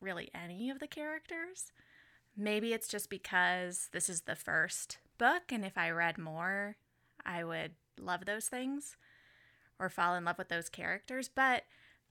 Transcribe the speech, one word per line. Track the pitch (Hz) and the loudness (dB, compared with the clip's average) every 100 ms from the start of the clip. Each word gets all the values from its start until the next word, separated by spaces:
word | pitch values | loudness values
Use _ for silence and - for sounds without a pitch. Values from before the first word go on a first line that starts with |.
really | 190 175 - | -6 -4 -6
any | 170 170 180 247 | -8 -10 -6 -4
of | 269 | -4
the | 294 | -8
characters. | 320 302 311 - 330 339 370 - - - - - - _ 202 | -6 -6 -6 -6 -8 -8 -8 -10 -12 -20 -20 -20 -20 _ -4
Maybe | 208 208 226 | 2 2 2
it's | 226 - | 0 0
just | 208 - | -4 -4
because | 196 - 185 180 180 180 180 - | -6 0 4 6 4 0 -2 -4
this | 180 - | -2 0
is | 175 | 0
the | - | -2
first | - - 160 170 - - - _ - | -4 2 2 4 0 -6 -10 _ 2
book, | 240 349 - | 4 4 2
and | 240 | -4
if | 190 190 | -2 0
I | 165 | 0
read | 165 170 165 | 4 2 2
more, | 160 160 180 196 202 214 _ _ _ - | -4 -4 -2 0 -2 -6 _ _ _ -12
I | - 175 | -6 -4
would | 165 165 160 165 _ - | -2 -2 -4 -8 _ -12
love | 190 175 | -4 -2
those | 185 214 - | 0 -2 -2
things | 247 262 285 - - - - - - - _ _ _ | -2 -2 -2 -6 -14 -20 -20 -20 -20 -20 _ _ _
or | 185 | -4
fall | - 175 180 | 4 4 4
in | |
love | 170 175 | 2 -2
with | 185 | 0
those | 170 165 | -2 -2
characters. | - 175 190 - 262 254 | -4 -2 -2 -4 -6 -4
But | - 262 247 - - - - _ | 4 4 4 0 -14 -20 -20 _